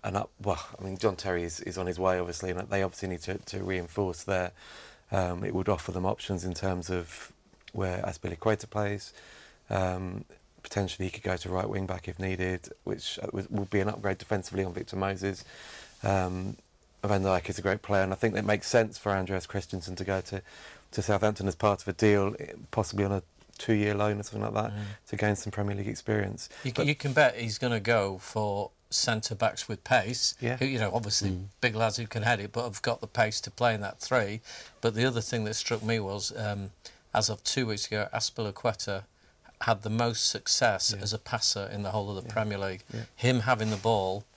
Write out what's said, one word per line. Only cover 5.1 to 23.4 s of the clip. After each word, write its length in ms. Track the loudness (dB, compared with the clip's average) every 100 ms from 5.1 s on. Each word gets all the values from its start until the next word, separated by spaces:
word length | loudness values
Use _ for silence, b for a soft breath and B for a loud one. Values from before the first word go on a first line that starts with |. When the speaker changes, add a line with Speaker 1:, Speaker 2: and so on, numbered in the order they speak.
Speaker 1:
Um, 340 | 0 0 0
it 100 | -2
would 140 | 0 2
offer 240 | 0 0
them 140 | -2 -2
options 360 | -2 -2 -2
in 120 | -2
terms 340 | -2 -2 -2 -2
of 440 | -4 -4 -12 -14 -18 _ _ -12
where 240 | -4 -2 -2
Azpilicueta 680 | -4 -4 -8 0 2 2 0
plays. 420 | -2 -2 -4 -8 B B B B B _
Um, 540 | 0 0 -2 -6 -8 -10 -20 _ _
potentially 440 | -4 -2 -2 -2 -4
he 40 |
could 120 | -2
go 140 | -2 -2
to 120 | -2
right 200 | -2 0
wing 180 | -2 -2
back 220 | -4 -6
if 100 | -6
needed, 500 | -4 0 0 -2 -6 -10
which, 340 | -6 -6 -6 -6
uh, 40 | -6
would, 180 | -6 -4
would 200 | -4 2
be 100 | 2
an 80 | 2
upgrade 300 | 0 -2 -4
defensively 460 | -2 -2 -2 -2
on 80 | -2
Victor 240 | -4 -6 -2
Moses. 480 | -2 0 -2 -4 -10 B B B B B
Um, 540 | 2 4 2 -2 -6 -8 _ _ _ _
Van 180 | 2 4
Dijk 260 | 4 2 2
is 100 | -2
a 40 |
great 200 | 0 0
player, 200 | 2 4
and 100 | 4
I 40 | 2
think 200 | 2 2
it 80 |
makes 240 | 2 2 4
sense 280 | 4 4 0
for 140 | 0
Andreas 340 | 0 2 -2 -2
Christensen 500 | -6 -4 -6 -6 -6
to 80 |
go 160 | -2 -2
to, 180 | -2 -10 B B B B B
to 100 | -2
Southampton 460 | 4 4 4 2 -2
as 80 | 2
part 260 | 4 4
of 60 | -2
a 40 |
deal, 420 | 4 8 8 4 0
eh, 140 | -10 -12 -4
possibly 340 | -2 0 0
on 80 | 2
a 100 | 0 -4 _